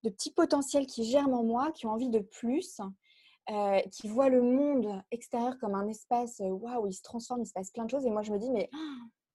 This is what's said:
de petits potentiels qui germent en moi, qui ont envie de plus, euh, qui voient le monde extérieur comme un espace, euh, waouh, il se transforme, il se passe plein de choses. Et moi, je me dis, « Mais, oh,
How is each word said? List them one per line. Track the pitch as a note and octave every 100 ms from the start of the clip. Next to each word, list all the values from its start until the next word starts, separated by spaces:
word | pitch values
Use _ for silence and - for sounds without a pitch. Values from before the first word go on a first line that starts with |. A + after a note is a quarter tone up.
de | A3+
petits | F#3+ D4+
potentiels | - D#4+ C#4+ C#4 C#4+ C4+
qui | -
germent | A3+ C#4 C#4
en | B3
moi, | A3+ A#3 D4
qui | D#4 A3+
ont |
envie | A3 B3+
de | A3+
plus, | G3+ - A#3 C#4 F#4 - G3 G3 _ _ _ _ -
euh, | G#3 G3+ G3 F#3+
qui | - G#3+
voient | A3 C4+
le | B3+
monde | B3 B3+ C#4+ C#4 G#3 G3 -
extérieur | A#3 - A#3+ A#3+ B3+
comme | A3+
un | G3 G3+
espace, | A3 - A#3+ A#3+ -
euh, | F#3+
waouh, | F#3+ A3+ B3 G#3
il |
se | F#3
transforme, | - A#3 A#3 B3
il | A3
se |
passe | - F#3+
plein | -
de | A3+
choses. | C4 C4
Et |
moi, | G#3+
je | G#3+
me | G#3
dis, « | A#3+
Mais, | A#3 -
oh, | D4 D#4 C4 A#3 _ _